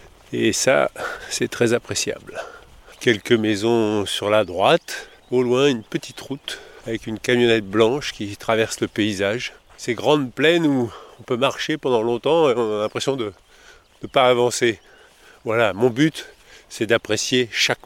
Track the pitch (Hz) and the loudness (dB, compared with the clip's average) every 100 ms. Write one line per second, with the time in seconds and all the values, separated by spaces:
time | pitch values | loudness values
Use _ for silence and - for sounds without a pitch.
0 | - - - 120 113 - - 143 - - | -20 -20 -10 -2 0 2 2 2 2 -2
1 | - - - - 120 - 120 117 - 101 | -10 -10 -10 -6 -4 0 2 2 -2 -6
2 | - - - - - - - - - - | -6 -8 -10 -14 -14 -16 -20 -20 -20 -4
3 | 123 107 - 120 107 101 113 117 107 107 | 0 0 2 2 2 0 2 2 2 0
4 | 98 - 101 107 92 87 107 170 - - | -2 -4 0 2 0 0 2 2 0 -14
5 | - - - 123 123 123 143 120 107 - | -14 -20 -4 0 2 2 2 0 -4 -10
6 | - - - 139 - - - - - 113 | -10 -16 -12 -12 -10 -14 -16 -16 -8 -8
7 | - 107 - 123 120 113 98 107 110 143 | -8 -8 0 2 4 2 0 2 2 2
8 | - - 104 101 - 110 110 - 110 - | -6 -10 -10 -10 -2 0 0 -2 -6 -2
9 | 107 95 98 120 - - _ - - 113 | -2 0 -2 -2 -8 -14 _ -14 -8 -2
10 | 113 151 131 120 147 175 156 135 117 - | 2 2 0 0 2 4 2 2 -2 -6
11 | - - 110 120 131 - - 156 139 120 | -20 -18 -6 0 0 -2 -6 -4 0 0
12 | 113 120 135 165 151 117 113 107 107 117 | 0 -2 2 2 4 2 0 -2 -2 -4
13 | - 135 107 - _ _ - - _ _ | -4 -4 -4 -8 _ _ -20 -20 _ _
14 | - 139 127 123 120 - 120 104 _ - | -4 2 4 4 2 2 0 -2 _ -20
15 | - _ - - 120 110 110 92 127 117 | -20 _ -20 -14 -4 0 0 2 0 2
16 | 156 - - - - - - - 107 113 | 0 -2 -16 -20 -20 -20 -16 -6 0 0
17 | - 107 - 147 120 - - 131 | 0 -4 0 0 0 -2 -2 -2